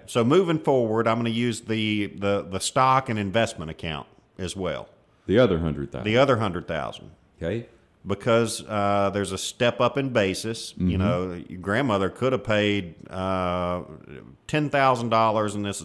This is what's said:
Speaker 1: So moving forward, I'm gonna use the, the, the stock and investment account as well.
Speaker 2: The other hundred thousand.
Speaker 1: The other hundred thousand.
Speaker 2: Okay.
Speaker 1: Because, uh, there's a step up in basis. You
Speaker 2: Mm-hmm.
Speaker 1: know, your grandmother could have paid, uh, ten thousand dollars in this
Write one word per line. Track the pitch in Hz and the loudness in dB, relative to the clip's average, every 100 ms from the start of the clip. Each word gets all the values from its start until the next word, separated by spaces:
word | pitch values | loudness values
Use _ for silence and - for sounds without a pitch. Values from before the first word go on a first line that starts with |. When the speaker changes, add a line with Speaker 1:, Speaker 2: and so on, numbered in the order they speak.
| - | -4
Speaker 1:
So | 120 | 0
moving | 117 160 185 160 | 4 4 4 0
forward, | 160 135 117 110 113 | 2 2 2 2 2
I'm | 113 | 0
gonna | 117 | 0
use | 113 120 107 | 0 -2 -2
the, | - 110 107 107 101 | -4 -2 0 0 -2
the, | - 101 101 | -4 -2 0
the | - 92 | -2 -6
stock | - - 131 131 - | -2 2 4 4 2
and | 110 | -2
investment | 98 98 110 - 80 | 0 2 0 -2 -10
account | 80 87 73 - _ _ - | -8 -8 -8 -10 _ _ -10
as | 90 | -8
well. | 98 90 67 53 - _ _ - | -4 -4 -6 -8 -18 _ _ 0
Speaker 2:
The | 98 | 4
other | 123 87 | 4 4
hundred | 82 71 69 | -2 -4 -6
thousand. | 65 101 | -6 0
Speaker 1:
The | 113 | 4
other | 135 120 | 4 4
hundred | 107 85 - | 0 -4 -6
thousand. | 80 62 - - - _ _ | -6 -6 -10 -18 -20 _ _
Speaker 2:
Okay. | 82 110 117 _ _ _ 90 | -6 -6 -8 _ _ _ -8
Speaker 1:
Because, | 98 - 113 117 - - | -4 2 2 2 -2 -6
uh, | 107 101 101 101 | -2 0 2 2
there's | 98 95 | 0 -2
a | 92 | -4
step | - - 120 - | -6 -2 0 2
up | 123 131 | 0 0
in | 135 | 0
basis. | 120 98 90 110 113 - - | 2 2 0 -4 -8 -10 -2
You | |
Speaker 2:
Mm-hmm. | 92 92 | 0 2
Speaker 1:
know, | 92 87 92 87 - | 2 0 -2 -8 -12
your | 92 | -8
grandmother | 90 107 139 101 95 | -2 0 2 2 0
could | - 123 | 0 0
have | 127 | 0
paid, | - 107 104 101 90 78 - | 0 2 2 0 -2 -10 -14
uh, | 92 92 95 90 90 87 90 - - - 67 55 69 - | -6 -2 -2 0 -2 -2 -4 -6 -16 -18 -18 -18 -20 -4
ten | 151 151 | 0 2
thousand | 143 135 123 120 | 4 4 4 2
dollars | 113 113 110 107 | 4 4 4 0
in | 101 | -2
this | 104 98 | -6 -6